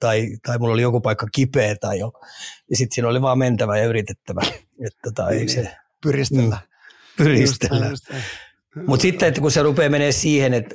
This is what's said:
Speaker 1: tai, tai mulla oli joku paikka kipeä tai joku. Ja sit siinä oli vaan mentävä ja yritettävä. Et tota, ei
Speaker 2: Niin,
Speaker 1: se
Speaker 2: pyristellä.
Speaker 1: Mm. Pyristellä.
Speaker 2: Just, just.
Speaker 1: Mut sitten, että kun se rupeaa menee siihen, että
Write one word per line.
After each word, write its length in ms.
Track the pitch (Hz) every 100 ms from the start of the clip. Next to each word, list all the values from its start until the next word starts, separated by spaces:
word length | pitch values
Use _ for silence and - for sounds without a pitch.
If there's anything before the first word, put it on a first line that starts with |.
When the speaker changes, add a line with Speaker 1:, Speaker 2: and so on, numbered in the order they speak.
Speaker 1:
tai, 280 | 117 110 110 110 -
tai 120 | 120
mulla 160 | 117
oli 80 | 113
joku 180 | 123 117
paikka 260 | 110 110 104
kipeä 420 | - 131 135 107 104
tai 220 | 101 101
joku. 220 | 113 - - - - - -
Ja 60 | -
sit 160 | 120
siinä 160 | - 117
oli 140 | 123
vaan 160 | 135 127
mentävä 400 | 127 117 113 104
ja 60 |
yritettävä. 560 | 117 110 101 - - 87 - - _ - 110
Et 60 | -
tota, 280 | - 107 92
ei 80 | 110
Speaker 2:
Niin, 100 | 110
Speaker 1:
se 280 | 123 110 - _ _
Speaker 2:
pyristellä. 540 | 151 139 135 135 117 90
Speaker 1:
Mm. 680 | - _ - - - -
Pyristellä. 640 | 151 131 120 127 - 120 -
Speaker 2:
Just, 240 | 139 -
just. 140 | 131 107 - - _ _ 156 175
Speaker 1:
Mut 140 | 131
sitten, 280 | 185 185 170
että 120 | 139
kun 100 | 147
se 120 | 160
rupeaa 280 | 147 143 147
menee 220 | 147 143
siihen, 420 | 131 156 147 131
että 200 | 123 104